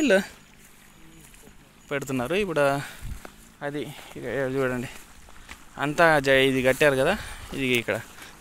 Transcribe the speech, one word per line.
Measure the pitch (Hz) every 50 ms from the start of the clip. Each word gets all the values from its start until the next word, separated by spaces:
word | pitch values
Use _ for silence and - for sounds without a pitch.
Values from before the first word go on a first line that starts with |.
వీళ్ళు, | 311 247 190 196 196 - - - - - - - - - - - - - - - - - - - - - - - - - - - - - _ - - -
పెడుతున్నారు | 143 135 131 139 131 127 120 139 175 208 208
ఇప్పుడు. | 180 156 147 143 139 139 143 - - - - - - - - - - - - - - - - 143
అది | 143 143 147 120 147 - - - - -
ఇక | 147 139 117 117 139 135 127 131
చూడండి | 135 131 127 127 123 127 - - - - - - - - - - - - - - - - - - - 139
అంతా | 147 143 165 170 160 156 143 135
జ-, | 139 135 131 135 135
ఇది | 131 131 123
కట్టారు | 131 131 - 151 143 135 131
కదా, | 135 170 214 - - - - - - - -
ఇది | 139 135 127 123 117
ఇక్కడ | 110 110 101 113 - - - - - - - -